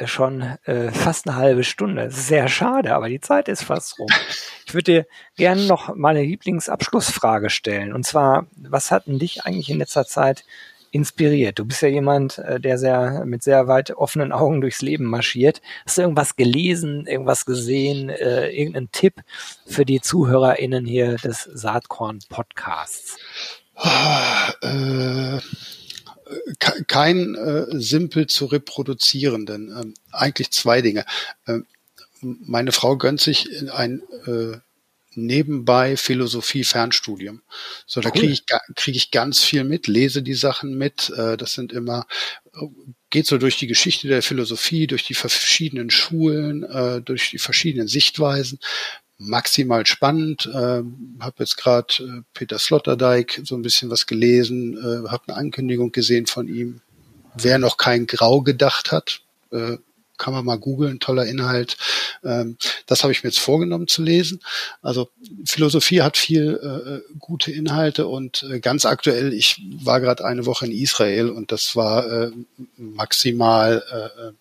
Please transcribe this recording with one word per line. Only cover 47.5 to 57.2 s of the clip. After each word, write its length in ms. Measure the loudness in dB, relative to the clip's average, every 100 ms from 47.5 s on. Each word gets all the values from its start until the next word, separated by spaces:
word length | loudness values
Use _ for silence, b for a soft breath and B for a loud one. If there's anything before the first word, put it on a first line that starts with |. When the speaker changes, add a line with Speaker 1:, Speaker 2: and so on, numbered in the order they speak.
| 0 0 -2 0
Speaker 2:
Sichtweisen, 720 | 2 2 2 0 0 -4 -8 B B B B _ -16
maximal 640 | -4 -2 2 2 4 2 2
spannend. 640 | 2 2 2 0 -2 -4
Ähm, 640 | -2 0 0 -4 -10 -16 -12
hab 180 | -10 -4
jetzt 180 | -4 0
grad, 440 | 4 4 2 -4
äh, 220 | -4 -14 -16
Peter 240 | -12 -8 -4
Sloterdijk 840 | 2 2 2 2 4 4 2 -6
so 100 | -8
ein 80 | -6
bisschen 280 | 0 0 0
was 160 | -2 -2
gelesen, 720 | 4 6 6 4 -2 -4 -6
äh, 320 | -4 -4 -4
hab 180 | -8 -6
eine 80 | -6
Ankündigung 560 | -6 -4 -2 0 0
gesehen 340 | 0 2 2 2
von 220 | -4 -6
ihm. 320 | -6 -8 -10 _ _ _ _